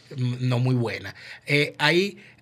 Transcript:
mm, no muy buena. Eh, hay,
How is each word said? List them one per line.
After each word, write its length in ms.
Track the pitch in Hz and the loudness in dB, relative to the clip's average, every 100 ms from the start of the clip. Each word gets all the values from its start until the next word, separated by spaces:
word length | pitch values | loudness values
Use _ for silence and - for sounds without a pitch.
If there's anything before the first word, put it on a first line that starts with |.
| - 143 | -16 -4
mm, 320 | 123 123 127 | -4 -2 0
no 100 | 120 | 2
muy 160 | 127 | 2
buena. 400 | 127 110 92 98 - - - - | 2 0 -4 -10 -14 -18 -16 0
Eh, 280 | 147 147 - | 2 2 2
hay, 400 | 151 175 202 208 - - | 2 4 2 -4 -20 -20